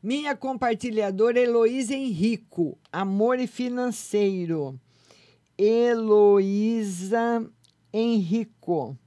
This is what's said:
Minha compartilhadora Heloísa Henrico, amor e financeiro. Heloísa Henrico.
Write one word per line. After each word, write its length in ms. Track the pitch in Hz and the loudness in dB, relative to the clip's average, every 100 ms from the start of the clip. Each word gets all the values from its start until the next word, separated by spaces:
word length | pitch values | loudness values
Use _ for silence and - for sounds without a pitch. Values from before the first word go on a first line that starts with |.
Minha 340 | 196 277 294 285 | -4 -4 -4 -6
compartilhadora 1040 | 262 254 247 233 247 214 202 190 226 240 | -6 -4 -2 -2 -2 -2 -2 2 2 4
Heloísa 540 | 247 233 226 254 233 | 2 4 2 2 -4
Henrico, 800 | 269 269 175 208 226 _ - 160 - _ | -4 -4 0 0 0 _ -4 -4 -4 _
amor 460 | 170 196 196 226 254 | -6 -2 0 2 0
e 80 | 254 | -2
financeiro. 1300 | - 247 247 247 226 - 208 202 190 170 160 139 131 _ _ _ _ _ _ _ - | -4 -6 -4 -4 -6 -4 0 0 -2 -4 -4 -6 -10 _ _ _ _ _ _ _ 0
Heloísa 1900 | 202 226 240 233 220 208 208 202 196 202 214 233 208 180 185 233 233 233 233 _ _ _ _ | 2 4 2 0 4 6 6 6 4 0 0 -2 -4 -8 -4 -2 0 -2 -4 _ _ _ _
Henrico. 1040 | 208 233 226 175 220 220 _ - 170 117 135 | -2 0 0 0 -2 -2 _ -4 -4 -4 -12